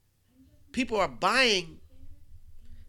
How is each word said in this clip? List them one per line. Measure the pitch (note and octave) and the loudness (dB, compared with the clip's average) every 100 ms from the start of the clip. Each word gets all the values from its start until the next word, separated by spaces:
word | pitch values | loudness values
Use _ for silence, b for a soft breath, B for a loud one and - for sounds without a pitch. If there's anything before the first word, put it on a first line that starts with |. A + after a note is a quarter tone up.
| _ _ _ _ - - - | _ _ _ _ -20 -20 -8
People | - B3+ G#3+ | -4 0 2
are | E3+ | 0
buying | B2 F3+ A#3+ B3 G3 D#3+ D#3+ - - - - - - - - - - | 2 2 6 6 4 0 -10 -18 -14 -14 -14 -16 -18 -16 -16 -14 -14